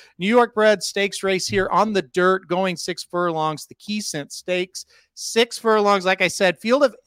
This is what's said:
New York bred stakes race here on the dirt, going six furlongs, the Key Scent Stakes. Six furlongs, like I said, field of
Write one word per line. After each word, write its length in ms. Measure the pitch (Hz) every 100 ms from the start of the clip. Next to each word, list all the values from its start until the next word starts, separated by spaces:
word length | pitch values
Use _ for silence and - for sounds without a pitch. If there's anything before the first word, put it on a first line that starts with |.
| - -
New 80 | 185
York 280 | 240 233
bred 280 | 214 214 208
stakes 400 | - 202 196 -
race 240 | 196 190 -
here 220 | 202 185
on 220 | 175 220
the 100 | 196
dirt, 460 | 139 - 180 190 151
going 280 | 175 190 170
six 280 | - 170
furlongs, 600 | - 175 175 160 156 151
the 120 | - -
Key 240 | - 214
Scent 320 | 202 156 139
Stakes. 520 | - - 180 185 - - _ _
Six 420 | - - 226 233 -
furlongs, 480 | 226 214 208 202
like 160 | 180 190
I 80 | 185
said, 300 | - 190 175
field 240 | 220 262
of 140 | 269 -